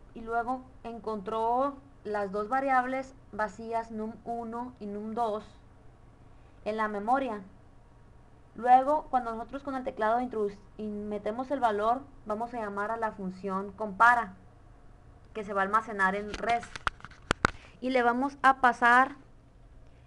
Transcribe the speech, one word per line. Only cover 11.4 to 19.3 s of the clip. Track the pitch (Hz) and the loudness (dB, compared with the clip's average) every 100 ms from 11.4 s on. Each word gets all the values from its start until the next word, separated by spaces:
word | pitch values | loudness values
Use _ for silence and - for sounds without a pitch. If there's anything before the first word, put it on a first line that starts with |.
| 262 | -4
el | 277 | 0
valor, | 240 208 214 254 - - - | 0 2 2 0 -4 -14 -8
vamos | 214 233 | -6 -6
a | 240 | -6
llamar | 208 202 208 | -6 -4 -4
a | 226 | -2
la | 220 | -4
función | 214 185 185 202 190 202 | -4 -8 -6 -6 -4 -6
compara, | - 214 190 233 240 208 - - - - - - - - - - | -6 -8 4 6 6 2 -10 -20 -20 -20 -20 -20 -20 -20 -20 -14
que | 214 | -10
se | 202 | -4
va | 196 | 0
a | 196 | 2
almacenar | 214 226 202 190 202 | 2 0 2 2 2
en | 208 | -4
res. | 202 214 233 - - - - - - - - - - - - | -4 0 0 -2 -6 -6 -6 -10 -8 -4 0 0 -4 -18 -8
Y | 254 | 0
le | 262 | 4
vamos | 240 240 277 277 | 4 4 0 4
a | 262 269 | 4 6
pasar | 247 233 240 247 262 - - | 4 6 6 8 6 0 -18